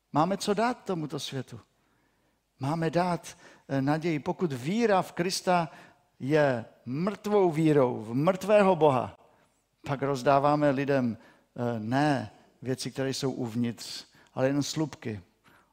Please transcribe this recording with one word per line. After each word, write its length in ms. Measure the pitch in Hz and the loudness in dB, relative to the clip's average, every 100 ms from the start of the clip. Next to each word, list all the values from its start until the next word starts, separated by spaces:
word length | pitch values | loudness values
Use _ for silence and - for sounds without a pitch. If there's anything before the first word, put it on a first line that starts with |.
| _ | _
Máme 220 | 139 175 196 | 0 0 -2
co 180 | - | -2
dát 300 | 202 233 240 | -2 -2 -4
tomuto 360 | - 175 151 139 | -6 -6 -6 -8
světu. 400 | - 135 - 113 - _ _ _ _ _ _ _ _ - | -8 -10 -10 -16 -20 _ _ _ _ _ _ _ _ -8
Máme 300 | 135 165 165 | -4 -2 0
dát, 460 | 170 180 165 - - - - - | 0 0 -2 -8 -20 -20 -20 -6
eh, 140 | 135 | -2
naději. 360 | 135 156 170 151 | 0 0 -2 -2
Pokud 340 | 180 - 180 | -4 -4 -4
víra 500 | 127 135 220 226 190 | -4 -4 0 2 2
v 100 | 170 | 0
Krista 580 | - 180 - 190 175 160 - - _ _ - | -4 -4 -4 0 0 0 -8 -20 _ _ -10
je 440 | 131 151 143 120 113 _ - | 0 4 4 0 -6 _ -10
mrtvou 640 | 139 190 196 208 208 180 | -4 -4 -4 0 2 4
vírou 520 | 156 156 143 123 113 | 4 4 6 4 0
v 120 | 107 | -4
mrtvého 600 | 127 165 185 196 208 190 170 | 0 0 0 4 6 6 6
Boha, 420 | 156 127 107 - _ _ _ _ _ _ - | 4 4 -2 -10 _ _ _ _ _ _ -8
pak 160 | 139 | -4
rozdáváme 680 | 139 135 135 139 147 151 147 | -2 0 4 4 4 4 2
lidem, 460 | 131 139 139 123 104 - _ _ - | 0 0 0 0 -4 -12 _ _ -6
eh, 240 | 120 117 | -4 -4
ne 500 | 107 131 151 131 107 - _ _ | -2 0 0 0 -4 -14 _ _
věci, 280 | 120 127 135 | -8 -6 -6
které 200 | 135 135 | -6 -6
jsou 220 | 127 135 | -4 -4
uvnitř, 720 | 127 120 117 120 - - - - _ _ | -4 -6 -4 -4 -6 -12 -16 -18 _ _
ale 120 | - 135 | -4 -2
jen 160 | 143 | -2
slupky. 580 | 135 160 156 - 120 101 - _ _ _ _ | -4 -4 -6 -8 -10 -10 -14 _ _ _ _